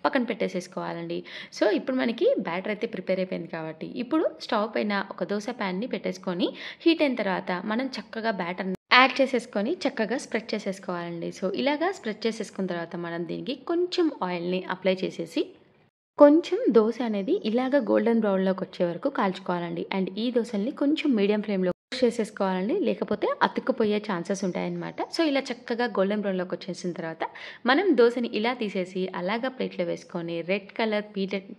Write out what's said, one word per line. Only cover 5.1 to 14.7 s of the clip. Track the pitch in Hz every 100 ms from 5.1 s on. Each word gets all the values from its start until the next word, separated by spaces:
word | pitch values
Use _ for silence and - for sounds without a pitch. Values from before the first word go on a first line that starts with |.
| -
దోస | 175 208 208
ప్యాన్‌ని | 240 196 185 247
పెట్టేసుకొని | 202 - 185 - 175 330 - - -
హీట్ | 339 330
అయిన | 294
తర్వాత | 240 196 180 190 180
మనం | 202 220 269
చక్కగా | 220 - 226 220
బ్యాటర్‌ని | 190 175 180 190 185 _
యాడ్ | 247 262
చేసేసుకొని | 254 262 240 226 214 214 359
చక్కగా | 269 262 214 262
స్ప్రెడ్ | - 226 220
చేసేసుకోవాలండి. | 220 202 190 - 175 170 170 175
So, | 180 185
ఇలాగా | - 254 294 339
స్ప్రెడ్ | 381 220 208
చేసేసుకున్న | 233 220 196 - 185
తర్వాత | 175 170 175
మనం | 170 170
దీనికి | 170 170 170 277
కొంచెం | - 339 359 359 320 -
ఆయిల్‌ని | 185 175 175 185
అప్లై | 185